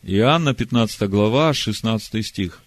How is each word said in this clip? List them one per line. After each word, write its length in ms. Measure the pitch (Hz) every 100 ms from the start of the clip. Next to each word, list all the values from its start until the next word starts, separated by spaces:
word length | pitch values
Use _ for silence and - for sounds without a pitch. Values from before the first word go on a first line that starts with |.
Иоанна, 500 | - 98 120 165 151
пятнадцатая 560 | 131 113 120 113 - 104
глава, 440 | 101 107 127 160
шестнадцатый 680 | 139 - 107 113 110 - 110
стих. 400 | 107 - 90 -